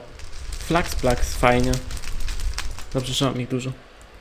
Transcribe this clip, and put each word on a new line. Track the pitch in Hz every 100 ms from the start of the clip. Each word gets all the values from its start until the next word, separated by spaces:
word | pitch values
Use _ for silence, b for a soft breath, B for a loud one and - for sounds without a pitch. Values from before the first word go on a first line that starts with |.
| - - - - -
Flax, | - - 170 - -
Flax, | 127 120 - -
fajnie. | 123 123 127 131 - - - - - - - - - - -
Dobrze, | 139 127
że | 123 135
mam | 123
ich | 120
dużo. | 127 127 131 - - - -